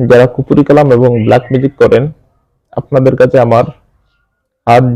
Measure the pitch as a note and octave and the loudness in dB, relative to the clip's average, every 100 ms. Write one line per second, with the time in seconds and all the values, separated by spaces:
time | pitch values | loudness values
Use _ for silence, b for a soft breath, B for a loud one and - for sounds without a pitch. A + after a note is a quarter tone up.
0 | B2 B2 C3 - - D3 C#3 D3 C#3+ A#2+ | 0 2 2 -2 -2 -2 2 2 2 2
1 | B2+ A#2 A2+ B2 - C3 C3+ - - - | 0 0 0 -2 -2 -4 -4 -2 0 0
2 | D3+ - _ _ _ _ _ - - C3+ | -4 -10 _ _ _ _ _ -14 -6 -2
3 | C3 C3 B2+ C3+ A#2 A#2 B2+ - _ _ | 0 0 0 2 2 0 -2 -8 _ _
4 | _ _ _ _ _ _ A#2 A#2+ B2+ | _ _ _ _ _ _ 0 0 0